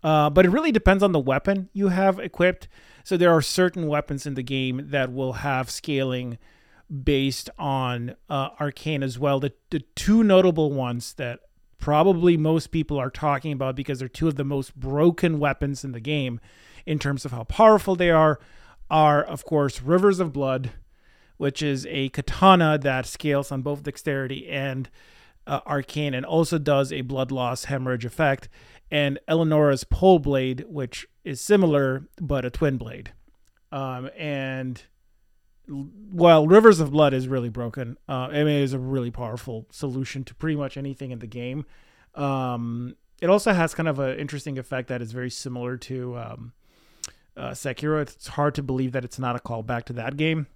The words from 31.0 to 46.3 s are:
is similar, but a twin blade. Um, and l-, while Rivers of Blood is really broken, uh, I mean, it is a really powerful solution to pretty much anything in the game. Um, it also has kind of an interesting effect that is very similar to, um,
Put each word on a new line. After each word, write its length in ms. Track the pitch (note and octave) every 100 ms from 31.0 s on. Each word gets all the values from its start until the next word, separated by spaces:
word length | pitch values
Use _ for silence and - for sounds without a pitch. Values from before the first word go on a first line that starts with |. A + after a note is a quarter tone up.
| - _
is 180 | - C3+
similar, 680 | - G#3 F3+ D3 C3+ C3 D3 _
but 240 | D#3 C#3 B2
a 40 |
twin 280 | - D3 C3
blade. 360 | A#2 - - - _ _ _ _ _
Um, 380 | C#3+ C3+ B2+ C3 -
and 640 | D#3 C#3 C3+ C3 B2+ B2 - _ _ _ _ _ _ _ -
l-, 220 | C#3 C#3+ G3+ G#3
while 360 | F#3 E3+ E3 D3+
Rivers 320 | G3 A3 F3+
of 120 | D3+
Blood 220 | C#3+ D3
is 140 | C3+ B2+
really 220 | C3 A#2+
broken, 480 | A2+ A#2 B2 A#2+ B2+ -
uh, 220 | C3 B2+
I 120 | D3
mean, 160 | D3+ D3
it 40 |
is 100 | C#3
a 60 | C3+
really 320 | B2+ C3+ A#2+
powerful 540 | A#2 A#2+ A#2+ - A2+ A#2
solution 520 | - D3 B2+ C3+ C3+ C3
to 100 | -
pretty 200 | D#3+ D3+
much 220 | C3+ C#3
anything 340 | C#3 C3+ C3+
in 80 | A#2+
the 80 | A2+
game. 380 | A#2+ A#2+ C3+ D3 - _ _ _
Um, 840 | - C#3+ C3+ B2+ A#2+ A#2 A#2 B2 - _ _
it 80 | E3+
also 240 | G3+ G#3+
has 200 | F#3+ E3
kind 160 | - E3
of 100 | C#3
an 200 | C3+ -
interesting 380 | C#3+ C#3+ D3+ C3
effect 280 | B2+ C3 B2
that 120 | B2
is 100 | A#2
very 180 | A#2+ B2
similar 480 | - C3+ B2 B2 B2+
to, 400 | - C3 B2 B2
um, 360 | A2+